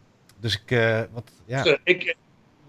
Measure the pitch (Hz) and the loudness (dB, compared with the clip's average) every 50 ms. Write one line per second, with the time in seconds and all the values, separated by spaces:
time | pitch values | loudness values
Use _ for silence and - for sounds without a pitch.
0 | _ _ _ _ _ _ _ - 107 113 107 - - - 127 120 113 113 113 110 | _ _ _ _ _ _ _ -8 -6 -6 -6 -6 -4 -2 0 2 2 2 2 0
1 | 113 - 107 120 - - - - - 110 120 135 - 165 139 - - 180 180 185 | -2 -4 -10 -14 -16 -16 -20 -20 -12 -8 -4 0 2 2 2 2 2 0 0 0
2 | 180 175 165 - _ _ _ _ _ _ _ _ _ | -2 -6 -8 -8 _ _ _ _ _ _ _ _ _